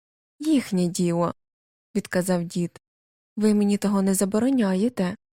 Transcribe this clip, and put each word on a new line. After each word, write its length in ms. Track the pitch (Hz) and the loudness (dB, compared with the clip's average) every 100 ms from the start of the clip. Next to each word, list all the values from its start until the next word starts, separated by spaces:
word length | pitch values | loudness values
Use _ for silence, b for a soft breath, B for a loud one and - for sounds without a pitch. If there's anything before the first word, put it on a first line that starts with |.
| _ _ _ - | _ _ _ -8
"Їхнє 480 | 302 285 - 185 175 | 0 0 0 0 0
діло", 460 | 185 175 170 170 - _ _ _ _ _ 208 | 0 0 0 -2 -4 _ _ _ _ _ -8
відказав 480 | - 185 185 180 | -4 -2 0 -2
дід. 360 | 170 180 170 - _ _ _ _ _ - | -2 -4 -6 -8 _ _ _ _ _ -2
"Ви 160 | 214 | 2
мені 240 | 208 202 202 | 2 2 0
того 240 | 202 196 | 0 0
не 120 | 196 | 0
забороняєте? 1000 | 190 196 214 247 262 196 185 233 - 180 214 _ | 0 0 0 0 2 0 0 -2 -2 -4 -6 _